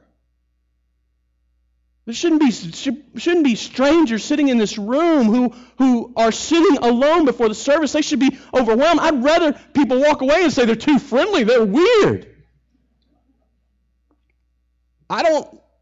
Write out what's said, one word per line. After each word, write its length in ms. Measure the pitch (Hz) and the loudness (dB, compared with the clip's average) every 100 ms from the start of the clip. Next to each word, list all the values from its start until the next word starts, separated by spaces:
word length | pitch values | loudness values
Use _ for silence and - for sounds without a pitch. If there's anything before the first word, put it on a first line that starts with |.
| _ _ _ _ _ _ _ _ _ _ _ _ _ _ _ _ _ _ _ _ - | _ _ _ _ _ _ _ _ _ _ _ _ _ _ _ _ _ _ _ _ -14
There 80 | |
shouldn't 260 | 233 339 311 | -6 0 2
be, 120 | 277 | 0
should, 520 | 185 170 - 269 240 - 240 | -2 -10 -10 -10 -10 -12 -8
shouldn't 280 | 339 349 277 | -2 0 0
be 100 | 208 | -2
strangers 680 | - - 277 330 262 220 | -6 -2 0 2 2 -2
sitting 240 | - 285 277 | -4 -2 0
in 120 | 240 | 0
this 180 | 202 - | -2 -4
room 480 | 202 269 339 302 226 | -4 -2 0 2 2
who, 300 | 247 247 - - - | 0 -2 -6 -20 -2
who 340 | 262 240 - - | 0 0 -2 -2
are 160 | 226 | -2
sitting 460 | 220 - 330 392 262 | -2 -2 2 2 2
alone 480 | 240 240 285 339 277 | 0 0 2 2 0
before 240 | 233 226 | 0 -2
the 60 | - | -2
service. 380 | - 302 285 | -2 0 0
They 100 | 302 | -2
should 160 | 302 285 | -4 -2
be 180 | 262 - - | -2 -2 -4
overwhelmed. 460 | - 226 220 311 330 | -2 0 0 2 2
I'd 240 | 320 294 | 0 0
rather 300 | 269 339 320 - - | 0 2 0 -4 -6
people 260 | - 269 254 | -2 0 2
walk 220 | 294 294 | 0 0
away 220 | 262 320 | 0 2
and 100 | 339 | 0
say, 120 | 262 233 | 0 0
"They're 100 | 226 | 0
too 240 | 294 269 | 0 0
friendly, 440 | - 240 381 370 | 0 -2 0 0
they're 220 | 214 247 220 | 2 2 2
weird." 640 | 233 381 453 220 101 - - _ _ _ _ _ _ _ _ _ _ _ _ _ _ _ _ _ _ _ _ _ _ _ _ _ _ - | 2 4 4 2 -2 -10 -20 _ _ _ _ _ _ _ _ _ _ _ _ _ _ _ _ _ _ _ _ _ _ _ _ _ _ -8
I 140 | 214 | -2
don't, 360 | 330 302 - - _ _ | 0 0 -4 -16 _ _